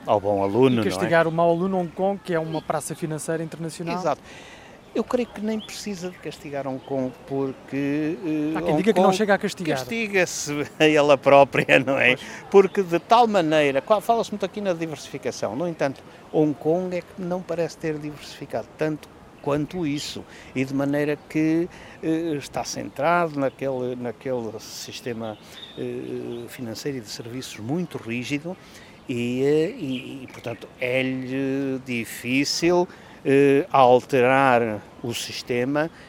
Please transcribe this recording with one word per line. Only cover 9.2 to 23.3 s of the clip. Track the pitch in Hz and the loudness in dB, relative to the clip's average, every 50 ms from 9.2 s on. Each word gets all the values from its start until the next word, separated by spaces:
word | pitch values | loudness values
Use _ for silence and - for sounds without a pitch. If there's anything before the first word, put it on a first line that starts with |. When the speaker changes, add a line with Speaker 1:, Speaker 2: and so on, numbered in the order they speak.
| 220 202 196 | 2 2 2
Speaker 2:
a | 190 | 0
castigar. | - 190 - - 180 156 147 131 | 0 -4 -6 -4 -4 -2 -2 -2
Speaker 1:
castiga-se | 127 - 226 226 226 202 202 190 175 - - - - 147 147 147 139 - | -4 -4 -4 -4 -4 -2 0 0 0 0 -2 -8 -6 -6 -4 -4 -6 -6
<laughs> | - - | 0 4
a | 156 156 | 4 6
ela | 156 147 143 147 143 | 6 6 6 6 6
própria, | 123 - 139 139 139 139 - - 143 135 - 147 147 | 6 8 8 10 10 10 8 6 -2 4 6 4 4
não | 127 131 139 127 | 4 2 0 2
é? | 120 123 127 | 4 4 4
Speaker 2:
Pois. | - - - - - - - | 2 -2 -14 -16 -16 -8 4
Speaker 1:
Porque | - 196 196 190 - 202 190 | 6 6 6 6 4 -2 -2
de | 170 170 170 | 0 0 -2
tal | - - 226 233 240 | 2 4 6 6 6
maneira, | 226 208 196 165 151 160 156 147 143 135 135 | 6 4 2 2 4 4 4 4 4 2 0
qua-, | - - 214 202 - | 2 2 2 2 2
fala-se | - 233 226 196 - | 0 0 0 0 -4
muito | 214 202 196 | -4 -6 -6
aqui | 180 - 208 | -6 -6 -4
na | 208 196 175 | -2 -2 -2
diversificação, | 165 170 165 147 - - - - 139 - 123 - - - 101 104 | -2 -4 -6 -6 -10 -12 -12 -12 -8 -6 -6 -6 -4 -6 -6 -4
no | 131 175 175 | -4 -4 -6
entanto, | 160 - 147 139 131 - - - - - - - - | -4 -2 -4 -4 -4 -6 -14 -20 -20 -20 -16 -4 2
Hong | 165 156 151 139 | 2 2 2 2
Kong | - - 151 165 180 185 180 180 | -2 0 0 0 0 0 -4 -6
é | 175 | -6
que | - - - - 185 | -8 -10 -12 -10 -8
não | 170 180 185 | -6 -6 -6
parece | 170 - 165 170 165 151 - - | -6 -6 -4 -4 -4 -4 -4 -6
ter | - 160 151 147 | -6 -6 -6 -6
diversificado | 151 151 147 135 - - - - 143 - - 117 107 - - | -8 -10 -12 -12 -16 -18 -16 -16 -14 -8 -8 -8 -8 -8 -8
tanto | - 156 156 156 147 - - - - - - - - - | -4 -4 -4 -4 -6 -10 -18 -20 -20 -20 -20 -20 -10 -4
quanto | 143 139 151 147 139 - 185 170 | -2 -2 -2 -2 -4 -6 -4 -4
isso, | 147 143 147 - - - 98 92 - - - - - - | -4 -4 -4 -6 -8 -12 -12 -14 -16 -18 -20 -18 -10 -4
e | 127 135 | -4 -4
de | 131 139 | -2 -2
maneira | 135 139 139 143 147 147 147 147 143 - - | -2 -2 0 0 0 0 -2 -2 -6 -6 -6
que, | - 156 156 160 160 165 170 175 - - - - - - - | -2 0 0 2 2 0 0 -2 -6 -16 -20 -20 -16 -8 -4
eh, | 156 160 160 170 170 147 | -2 -2 -2 -2 -4 -4
está | 143 127 - - 127 113 | -6 -6 -6 -6 -6 -6
centrado | - - 131 117 107 - - 139 165 175 175 170 160 | -6 -8 -8 -10 -10 -6 -2 0 2 2 2 0 -2